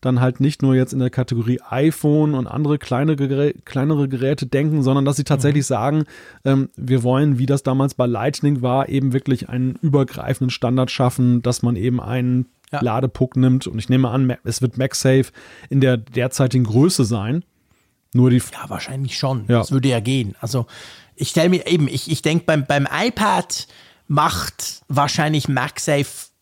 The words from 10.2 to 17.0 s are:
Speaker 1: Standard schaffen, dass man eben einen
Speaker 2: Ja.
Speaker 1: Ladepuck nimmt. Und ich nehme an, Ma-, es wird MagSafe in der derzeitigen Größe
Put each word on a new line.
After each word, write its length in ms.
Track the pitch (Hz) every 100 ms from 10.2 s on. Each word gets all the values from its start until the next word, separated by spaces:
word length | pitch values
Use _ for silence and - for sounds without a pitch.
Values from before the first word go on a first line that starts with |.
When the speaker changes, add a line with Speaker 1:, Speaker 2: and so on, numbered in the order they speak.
| - 123 127
Speaker 1:
Standard 380 | - 120 127 127
schaffen, 500 | - 127 - 123 120
dass 180 | 120 123
man 140 | 120 117
eben 260 | 117 123
einen 460 | - 127 123 123 123 _ _
Speaker 2:
Ja. 100 | 147
Speaker 1:
Ladepuck 540 | 123 110 127 - 127 -
nimmt. 300 | 127 127 -
Und 100 | 110
ich 100 | -
nehme 200 | 127 127
an, 160 | 123 131
Ma-, 100 | 123
es 180 | - -
wird 160 | 127 123
MagSafe 480 | 131 - 135 131 127 - - - -
in 120 | 135
der 160 | 131 123
derzeitigen 680 | 110 - 123 - 131 131 117
Größe 400 | 110 165 -